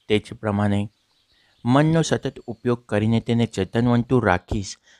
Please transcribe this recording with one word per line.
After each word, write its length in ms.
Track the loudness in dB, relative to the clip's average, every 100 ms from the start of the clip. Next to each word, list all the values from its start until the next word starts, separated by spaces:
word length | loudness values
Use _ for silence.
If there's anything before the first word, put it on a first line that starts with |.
| -4
તે 100 | -4
જ 160 | -4
પ્રમાણે 540 | -8 -4 -2 0 -2 -4 _ _ _ _ _ _ _
મનનો 380 | 0 2 4 2
સતત 360 | 0 -2 -4 -10
ઉપયોગ 480 | -14 -6 -4 -4 -2
કરીને 340 | -2 2 0
તેને 260 | 0 0 0
ચેતનવંતું 760 | -2 -2 0 2 2 2 2
રાખીશ, 520 | 2 0 -2 -6 -8 -14 _